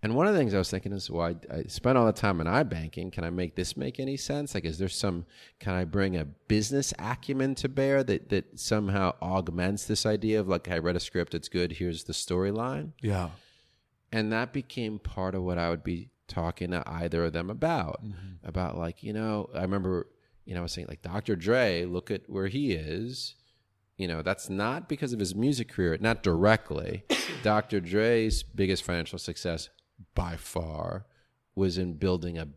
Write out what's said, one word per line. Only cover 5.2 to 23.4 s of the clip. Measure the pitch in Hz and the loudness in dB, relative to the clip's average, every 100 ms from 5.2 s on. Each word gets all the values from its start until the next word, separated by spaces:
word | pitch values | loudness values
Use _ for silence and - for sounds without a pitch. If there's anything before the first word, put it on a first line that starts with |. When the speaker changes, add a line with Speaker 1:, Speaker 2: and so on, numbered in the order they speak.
| 82 - - _ | -6 -16 -20 _
Speaker 1:
can | 98 | -2
I | 92 90 | 0 0
bring | 98 98 | 2 2
a | 90 76 | 0 -4
business | - _ 107 107 139 131 - | -8 _ 2 4 0 0 -4
acumen | 104 123 - 135 135 | -6 -6 -4 0 0
to | 131 135 | 0 -2
bear | 135 135 139 | 0 4 4
that, | 127 98 - | 4 0 2
that | 98 - - | 0 0 -8
somehow | - 107 101 98 92 - | 0 2 2 2 2 0
augments | 90 95 85 85 90 101 - | 0 0 0 0 0 0 -2
this | 107 | 0
idea | 113 107 107 107 | 2 2 4 2
of, | 95 | 4
like, | 87 - | 0 2
"I | 87 | 0
read | 82 87 | 2 0
a | |
script, | - 87 85 | 0 -2 0
it's | 82 - | -2 -2
good, | 90 87 | 0 0
here's | 80 87 82 | 0 -4 -4
the | - | -6
storyline"? | 82 - 90 98 107 123 139 151 - | -6 -2 0 2 0 -2 -4 -6 -4
Speaker 2:
Yeah. | 113 98 87 87 - _ _ _ _ _ _ | 0 0 -2 -8 -20 _ _ _ _ _ _
Speaker 1:
And | 113 107 | -2 0
that | 113 123 | 0 -2
became | 139 127 - 113 107 | -6 -6 -6 -6 -6
part | - - 92 | -8 -4 -2
of | 95 | -2
what | 90 87 | -2 0
I | 85 | 0
would | 85 | -2
be | 92 87 - _ - | -2 -6 -6 _ -10
talking | - 85 - 87 | -4 -2 -2 -4
to | 87 - | -2 -4
either | 82 85 82 | -4 -2 2
of | 85 | 0
them | 80 87 | 0 -4
about. | 120 160 160 82 - | -2 0 0 -2 -4
Speaker 3:
Mm-hmm. | 110 90 95 90 - | -8 -10 -12 -12 -6
Speaker 1:
About, | 87 90 71 | -2 -2 -2
like, | 85 - | -4 -6
you | 107 | -6
know, | 107 110 107 - | -2 0 0 -2
I | - | -2
remember, | 92 98 92 90 - _ _ _ | 0 2 2 0 -2 _ _ _
you | - | -8
know, | 90 | -6
I | |
was | 85 | -4
saying, | - 85 | -6 -8
like, | - | -10
"Doctor | 85 95 104 | -6 -4 0
Dre, | 95 90 123 117 85 90 | 0 4 4 4 2 0
look | 87 - | -4 -2
at | 101 - | -6 -4
where | 98 95 | -2 -2
he | 120 143 | 0 0
is." | 85 78 85 117 127 - - | 0 0 -4 -4 -6 -10 -12